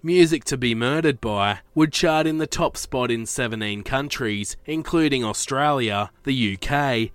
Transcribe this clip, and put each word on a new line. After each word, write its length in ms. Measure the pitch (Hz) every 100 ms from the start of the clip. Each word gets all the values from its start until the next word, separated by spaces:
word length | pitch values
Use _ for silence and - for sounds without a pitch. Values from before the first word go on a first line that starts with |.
Music 440 | 160 180 165 160 -
to 100 | 135
Be 180 | 120
Murdered 460 | 113 120 151 160 131
By 400 | 113 101 101 98 - -
would 160 | 156
chart 340 | - 170 156 160
in 120 | 156
the 100 | 156
top 300 | - 160 -
spot 340 | - 131 123
in 140 | 117 110
seventeen 580 | - 120 110 107 104
countries, 720 | 98 135 143 - 117 104 104 - -
including 600 | 156 156 170 156 135 113
Australia, 840 | 101 - 135 147 139 117 101 104 _
the 100 | -
U 240 | 131 107 95
K, 540 | - 143 139 117 110